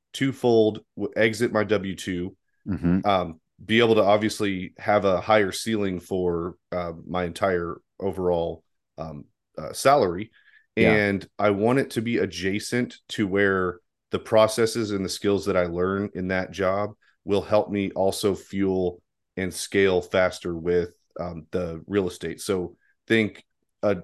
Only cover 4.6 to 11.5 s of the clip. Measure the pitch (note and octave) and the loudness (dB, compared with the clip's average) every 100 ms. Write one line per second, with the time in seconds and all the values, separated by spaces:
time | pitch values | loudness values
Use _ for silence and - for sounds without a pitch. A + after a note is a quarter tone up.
4.6 | F2+ - - G#2 G2 F2 - A2 G2 - | -8 -8 0 2 2 2 4 4 4 -2
5.6 | A2+ A2 G2 F2+ - F#2+ F2+ E2+ F2 - | -4 -2 -2 -4 -4 -2 -2 -2 -6 -10
6.6 | _ F2+ F2 D#2+ - F2+ F2 E2+ G2 F2 | _ -6 -6 -10 -6 -4 -4 -2 0 0
7.6 | E2+ - - - G2 F2+ F2+ E2+ E2 D#2+ | -2 -8 -16 -8 -6 -2 0 0 -2 -6
8.6 | _ _ _ - D#2+ D2 - _ _ - | _ _ _ -14 -12 -12 -18 _ _ -14
9.6 | D#2 - C3+ C#3+ G2 F2 A2+ _ _ _ | -12 0 4 6 4 0 -8 _ _ _
10.6 | _ - A2+ G#2+ G2+ G2 - - G#2 | _ 2 4 4 4 0 -4 0 2